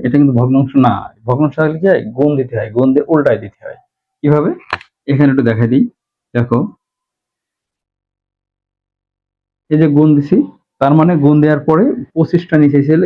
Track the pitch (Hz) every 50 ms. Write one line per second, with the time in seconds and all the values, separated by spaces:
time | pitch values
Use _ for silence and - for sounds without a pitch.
0 | - 123 127 143 147 139 123 117 127 127 135 135 127 131 - 135 127 117 101 95
1 | - - _ _ - 123 127 139 151 143 - 160 156 151 160 156 185 196 175 123
2 | 110 107 120 127 143 147 147 135 123 120 120 107 104 104 107 120 131 131 131 143
3 | 139 - 165 151 139 139 113 104 107 98 - _ - - - - _ _ _ _
4 | _ _ _ _ - 147 151 151 151 214 349 359 - - - - - _ _ _
5 | _ - 139 135 147 139 131 135 120 117 110 110 113 113 127 143 240 - - _
6 | _ _ _ _ _ _ - 120 120 120 117 123 202 - - _ _ _ _ _
7 | _ _ _ _ _ _ _ _ _ _ _ _ _ _ _ _ _ _ _ _
8 | _ _ _ _ _ _ _ _ _ _ _ _ _ _ _ _ _ _ _ _
9 | _ _ _ _ _ _ _ _ _ _ _ _ _ - 156 151 160 151 143 147
10 | 156 156 147 143 143 - 185 254 285 - - _ _ _ _ - 135 139 147 156
11 | 160 175 180 151 139 147 151 151 147 151 151 143 147 - 156 165 226 285 - -
12 | - - - 160 160 - - 170 170 - 170 151 147 143 143 143 139 151 156 165
13 | 185